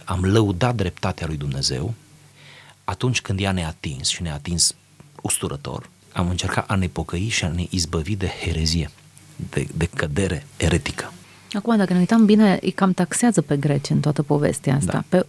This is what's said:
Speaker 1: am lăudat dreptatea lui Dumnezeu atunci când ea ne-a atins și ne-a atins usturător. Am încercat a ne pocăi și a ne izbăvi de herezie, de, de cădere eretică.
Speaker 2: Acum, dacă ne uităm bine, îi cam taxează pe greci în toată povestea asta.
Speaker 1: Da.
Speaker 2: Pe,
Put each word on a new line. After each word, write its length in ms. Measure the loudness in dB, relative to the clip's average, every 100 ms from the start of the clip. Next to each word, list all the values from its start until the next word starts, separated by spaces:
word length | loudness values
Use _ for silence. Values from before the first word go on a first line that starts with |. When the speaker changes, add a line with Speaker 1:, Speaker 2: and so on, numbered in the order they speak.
Speaker 1:
am 200 | -6 0
lăudat 500 | 4 4 4 2 0
dreptatea 520 | 0 -4 -4 -6 -4 -6
lui 100 | -4
Dumnezeu 580 | -4 -4 -4 -4 -4 -8 -14 -20 -20 -20 -20 -20 -20 -14
atunci 360 | -10 -4 -2 -2
când 200 | -2 0
ea 120 | 0
ne-a 140 | 0 -4
atins 400 | -8 -10 -6 -6
și 140 | -4
ne-a 120 | -6
atins 400 | -6 -4 -2 -2 -4 _ -20 -20 -8
usturător. 640 | -4 -4 -4 -6 -8 -10 -12 _ -10
Am 160 | -2 -2
încercat 420 | -2 -2 -4 0
a 40 |
ne 120 | 0 0
pocăi 420 | -2 -4 -4 -2
și 160 | -2
a 40 | -2
ne 180 | -2 -2
izbăvi 460 | -2 -2 -2 -2 -4
de 140 | -4 -4
herezie, 460 | -4 -2 0 0 -4 -10 -20 -20 -20 -14 -6
de, 160 | -4 -4 -4
de 100 | -4
cădere 600 | -2 -4 -2 -2 -4 -8 -2
eretică. 560 | 0 0 -2 -8 -10 -14 -20 -20 -8
Speaker 2:
Acum, 240 | -6 0 2
dacă 160 | 4
ne 60 | 2
uităm 260 | 4 6
bine, 340 | 8 8 6 4
îi 80 | 0
cam 220 | 0 0
taxează 480 | 2 0 2 2 2
pe 140 | 2 0
greci 340 | 2 0 2
în 100 | 2
toată 220 | 2 0
povestea 520 | 2 2 2 0 0 0
asta. 160 | 0
Speaker 1:
Da. 120 | -2 2
Speaker 2:
Pe, 180 | 0